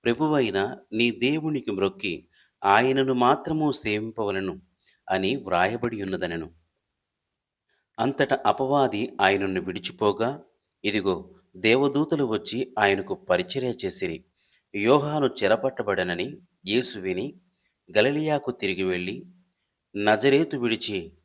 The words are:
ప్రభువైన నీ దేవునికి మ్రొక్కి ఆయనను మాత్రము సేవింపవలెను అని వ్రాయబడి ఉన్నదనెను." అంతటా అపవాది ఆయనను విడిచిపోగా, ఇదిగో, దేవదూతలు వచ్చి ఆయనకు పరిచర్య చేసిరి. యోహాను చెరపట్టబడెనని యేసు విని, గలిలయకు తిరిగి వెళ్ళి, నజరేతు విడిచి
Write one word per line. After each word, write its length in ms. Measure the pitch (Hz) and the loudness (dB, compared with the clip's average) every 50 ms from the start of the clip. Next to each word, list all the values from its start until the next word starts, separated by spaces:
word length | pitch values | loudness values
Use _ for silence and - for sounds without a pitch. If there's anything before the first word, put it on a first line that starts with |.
| _ | _
ప్రభువైన 720 | 117 117 127 156 151 151 147 127 107 95 98 98 104 135 - - _ - | 0 0 2 2 2 2 2 2 2 2 0 0 0 -4 -10 -14 _ 0
నీ 180 | 110 120 120 | 2 2 2
దేవునికి 600 | 113 120 117 131 151 156 151 156 151 139 - 113 | 2 0 0 0 0 0 -2 -2 -4 -4 -4 -4
మ్రొక్కి 580 | 104 95 98 98 95 95 - 98 82 76 - _ _ _ _ _ _ _ - | -2 0 0 0 -2 -4 -8 -8 -8 -8 -10 _ _ _ _ _ _ _ 2
ఆయనను 500 | 98 98 107 123 131 131 135 135 131 131 | 4 6 6 6 4 2 2 2 0 2
మాత్రము 580 | 123 123 123 143 143 - - 160 156 151 147 135 | 4 6 4 4 4 0 -4 -2 0 0 0 -2
సేవింపవలెను 880 | - - 110 104 107 107 113 110 - 110 101 95 95 95 95 85 92 - _ _ _ _ _ _ _ _ - | -2 -2 -2 -2 -2 -4 -6 -6 -4 -4 -2 -2 -2 -4 -4 -6 -8 -14 _ _ _ _ _ _ _ _ -2
అని 260 | 92 95 95 95 127 | -2 0 0 0 -2
వ్రాయబడి 680 | 139 98 95 90 87 90 98 113 117 117 120 113 104 98 | -4 -4 -2 0 2 2 2 0 -2 -4 -4 -4 -6 -6
ఉన్నదనెను." 480 | 92 92 85 - 85 85 82 80 78 _ _ _ _ _ _ _ _ _ _ _ _ _ _ _ _ _ _ _ _ _ _ _ _ _ _ _ _ _ - | -6 -4 -4 -4 -4 -6 -6 -8 -10 _ _ _ _ _ _ _ _ _ _ _ _ _ _ _ _ _ _ _ _ _ _ _ _ _ _ _ _ _ -2
అంతటా 400 | 113 127 139 - 185 - 139 - - | 0 0 2 2 2 2 2 0 2
అపవాది 720 | 104 107 - 135 131 139 143 135 123 107 104 117 123 - - | 0 0 0 0 0 2 2 2 2 0 -2 -4 -6 -2 2
ఆయనను 400 | 98 95 98 98 98 95 92 92 | 2 2 4 2 0 0 -2 -2
విడిచిపోగా, 840 | 85 92 90 90 90 - - - 107 104 98 - 113 120 143 147 - _ _ _ _ _ _ _ - | -4 -4 -8 -6 -6 -8 -6 0 0 0 2 2 -2 -2 -2 -6 -14 _ _ _ _ _ _ _ -6
ఇదిగో, 500 | 104 101 107 90 98 92 82 78 - - - _ _ _ | -2 -2 0 0 0 -2 -2 -4 -14 -20 -20 _ _ _
దేవదూతలు 680 | 92 92 110 117 131 139 139 139 147 151 156 170 147 143 | 0 4 4 4 6 4 2 2 0 0 0 0 -2 0
వచ్చి 500 | 117 110 104 - - 107 120 - - - 107 | 0 -2 -4 -4 -4 -4 -4 -6 -4 -2 0
ఆయనకు 360 | 104 101 98 95 95 95 98 | 2 2 2 2 0 -6 -8
పరిచర్య 560 | 90 - - 92 87 90 - - 135 127 127 | -8 0 0 0 0 0 -2 -4 -4 -4 -4
చేసిరి. 540 | 117 - - 95 - - 98 87 82 - _ _ _ _ _ _ _ _ _ _ - | -6 -4 -6 -6 -4 -4 -6 -6 -6 -8 _ _ _ _ _ _ _ _ _ _ -6
యోహాను 520 | 101 101 113 139 151 139 147 151 151 143 | -2 4 4 4 4 4 0 -2 0 0
చెరపట్టబడెనని 1080 | 127 - - 104 98 107 113 110 131 131 - 110 101 98 92 90 90 87 85 90 131 151 - _ _ _ _ _ 92 | 0 -2 0 2 2 2 2 0 -4 -4 -4 -4 -2 0 0 0 -2 -2 -4 -4 -8 -8 -14 _ _ _ _ _ -2
యేసు 300 | 104 120 123 - - 107 | 0 0 0 -2 -6 -6
విని, 360 | 92 95 90 92 110 143 - - _ _ _ _ _ _ _ _ _ _ 90 107 | -4 -4 -4 -4 -4 -6 -10 -14 _ _ _ _ _ _ _ _ _ _ 2 2
గలిలయకు 520 | 107 131 143 151 156 156 151 143 - - | 2 2 2 0 0 0 -2 -2 -2 -6
తిరిగి 340 | 120 - - 95 95 87 95 | -6 -4 -4 -4 -2 -2 -2
వెళ్ళి, 420 | 92 90 90 90 92 107 135 160 - - _ _ _ _ _ _ _ _ _ _ _ _ | -2 -2 -2 -4 -6 -8 -10 -12 -18 -20 _ _ _ _ _ _ _ _ _ _ _ _
నజరేతు 600 | 101 104 107 107 107 123 139 135 143 165 160 - | -2 2 2 2 4 4 4 4 4 2 2 -2
విడిచి 560 | 135 120 117 113 107 - - 104 95 82 80 - _ | -2 0 0 0 0 -2 -4 -4 -6 -6 -8 -16 _